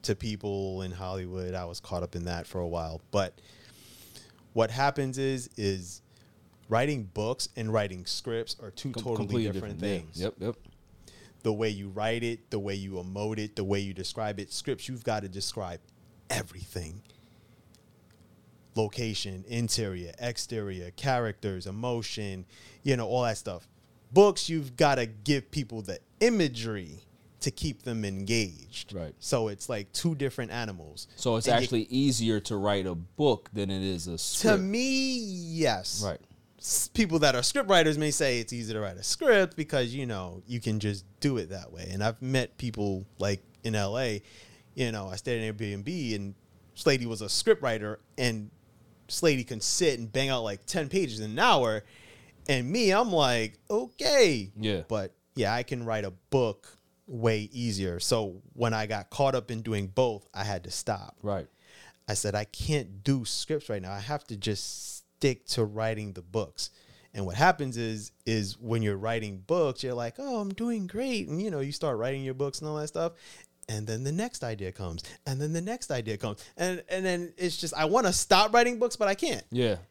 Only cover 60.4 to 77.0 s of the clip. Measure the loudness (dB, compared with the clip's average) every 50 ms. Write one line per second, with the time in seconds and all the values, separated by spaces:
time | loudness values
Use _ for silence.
60.4 | -4 -2 -2 -4 -4 -6 -8 -6 -2 -2 -4 -4 -4 -12 -16 _ -4 -2 -2 -2
61.4 | -4 -10 _ _ _ -20 -20 -20 -20 -20 _ _ _ -4 -4 -2 0 0 -2 -2
62.4 | -4 -4 -8 -6 -2 0 0 0 -2 -4 -12 -4 0 0 0 0 0 -4 -4 -4
63.4 | -2 -2 -4 -4 -2 -4 -6 -6 -4 -6 -8 -8 -6 -6 -6 -6 -6 -8 -10 -4
64.4 | -2 -2 -2 -2 -4 -8 -8 -10 -10 -12 -12 -14 -16 _ _ _ 2 2 2 2
65.4 | _ -4 0 0 0 0 0 -2 0 0 0 -2 -4 -8 -10 -12 -14 -4 -2 -2
66.4 | -2 -2 -6 -8 -8 -8 _ -18 -20 -20 -20 -20 -20 _ -6 -6 -4 -4 2 6
67.4 | 6 6 6 4 -2 -6 -4 -4 -2 -2 -4 -6 -8 -12 _ _ _ 0 2 2
68.4 | 0 -2 -6 -10 -4 0 0 2 2 2 0 0 -2 -2 -2 -2 -2 -4 -8 -10
69.4 | -2 0 2 4 4 2 0 -2 -4 -4 -2 -2 -4 -6 -6 -8 -6 -4 -4 -2
70.4 | -2 -4 -4 -4 -2 -2 -2 -2 -4 -4 -4 -4 -2 -2 -2 -2 -2 -2 -4 -2
71.4 | -2 -2 -2 -2 -4 -4 -4 -2 -2 -2 0 0 0 -2 -2 -2 -4 -6 -2 -2
72.4 | -4 -4 -4 -6 -6 -6 -4 -4 -6 -4 -2 -2 -2 -2 -4 -8 -20 -20 -20 -20
73.4 | -20 _ _ _ -10 -8 -6 -6 -4 -4 -4 -4 -2 -2 -2 -2 -4 -4 -6 -6
74.4 | -6 -6 -6 -4 -6 -8 -6 -6 -8 -6 -6 -8 -10 -12 -16 -12 _ -6 -4 -2
75.4 | -2 -2 -2 -2 -4 -4 -6 -6 -6 -4 -4 -4 -2 -4 -4 -4 -4 -6 -6 -6
76.4 | -12 -20 _ -4 -2 -2 -2 -4 -6 -4 -4 -2